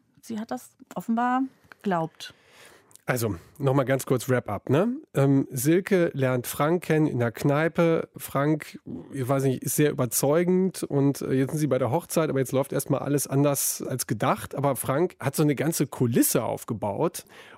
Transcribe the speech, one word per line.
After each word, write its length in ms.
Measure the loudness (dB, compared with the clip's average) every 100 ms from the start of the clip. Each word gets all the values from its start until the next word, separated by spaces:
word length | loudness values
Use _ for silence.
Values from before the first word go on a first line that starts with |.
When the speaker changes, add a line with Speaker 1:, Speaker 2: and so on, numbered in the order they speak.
| _ _
Speaker 1:
sie 180 | -12 -10
hat 120 | -8
das 260 | -10 -12 _ -12
offenbar 480 | -12 -4 0 2 0 -2 _ _
geglaubt. 640 | -10 -2 -2 -2 _ -20 -20 _ -20 -20 -20 _ -18 -4
Speaker 2:
Also, 280 | -2 0 -4 -10 -4
nochmal 260 | 0 2
ganz 220 | 2 0 0
kurz 240 | -2 2
Wrap-up, 400 | 0 0 -8 0
ne? 260 | 2 2 -2 -6
Ähm, 340 | 2 4 4 2
Silke 600 | -2 2 2 2 2 2
lernt 320 | 0 0 0 -4
Frank 380 | -2 0 0
kennen 220 | 0 2 2
in 120 | 2
der 140 | -2
Kneipe. 760 | 0 0 2 0 2 2 2 -2 -12
Frank, 600 | -8 -2 0 0 -4 -16 -14 -14 -10
ich 160 | -6 0
weiß 140 | 2
nicht, 200 | 2 0
ist 140 | -4 2
sehr 140 | 2
überzeugend 960 | 2 -2 0 2 2 4 2 2 -2
und, 360 | -4 2 2 0
äh, 140 | -2
jetzt 160 | 0 0
sind 80 | 0
sie 80 | 0
bei 100 | 2
der 140 | 2
Hochzeit, 400 | -2 -2 -2 0
aber 80 | 0
jetzt 140 | 0
läuft 200 | 0 0
erstmal 280 | -4 0 -2
alles 260 | 0 -2 0
anders 580 | 2 2 2 -2 -4 -6
als 200 | -6 -4
gedacht. 480 | -2 0 0 -4
Aber 200 | -2 -2
Frank 420 | -2 -2 0 -2 -2
hat 160 | -6 0
so 60 |
eine 120 | 2
ganze 320 | 2 -2 0 -2
Kulisse 580 | 0 2 4 2 2
aufgebaut 800 | -2 -6 -6 -4 -4 -2 -2 -4 -16 -20 -20